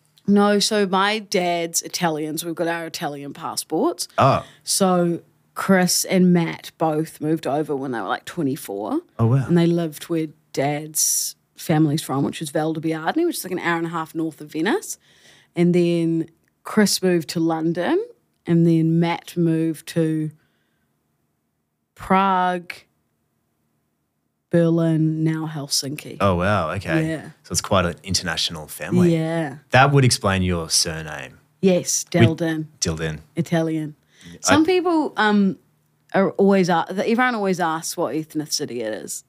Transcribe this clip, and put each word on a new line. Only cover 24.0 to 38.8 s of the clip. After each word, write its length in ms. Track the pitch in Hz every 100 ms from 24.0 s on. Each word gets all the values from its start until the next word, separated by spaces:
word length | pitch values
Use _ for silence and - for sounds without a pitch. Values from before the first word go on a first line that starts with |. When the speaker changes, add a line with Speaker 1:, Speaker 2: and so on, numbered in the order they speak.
| _ _ _ _ _
Speaker 1:
Berlin, 720 | 170 165 165 165 160 156 156
now 220 | 156 160 156
Helsinki. 640 | 156 139 - 135 147 - -
Speaker 2:
Oh, 160 | 98 87
wow. 340 | 95 101 -
Okay. 360 | 98 - 160 160
Speaker 1:
Yeah. 220 | 156 156 -
Speaker 2:
So 100 | -
it's 80 | 90
quite 240 | - 95
an 120 | 87 78
international 640 | 98 90 87 80 - 80 73
family. 480 | - - 180 175
Speaker 1:
Yeah. 440 | 165 160 165 147 143 -
Speaker 2:
That 220 | 127 143
would 120 | 139
explain 380 | 127 - 101 95
your 280 | 92 87 80
surname. 680 | - 85 80 78 76 127 - _ -
Speaker 1:
Yes, 440 | 190 180 - - -
Speaker 2:
With 80 | 175
Speaker 1:
Deldin. 440 | - 156 165 160 156 -
Speaker 2:
Deldin. 380 | 90 80 80 76 - -
Speaker 1:
Italian. 580 | - 165 160 160 151 - _ _
Speaker 2:
I 140 | 170 175
Speaker 1:
Some 240 | - 302
people, 480 | 320 370 349 320 269 -
um, 420 | 214 208 190 - _ _ _ _ _
are 160 | 190 185
always 360 | - 196 196 175
a-, 160 | 165 -
the, 140 | 190 196
everyone 280 | 233 254
always 260 | 226 196 175
asks 360 | 170 165 - -
what 180 | 135
ethnicity 600 | 151 156 156 151 - 131 120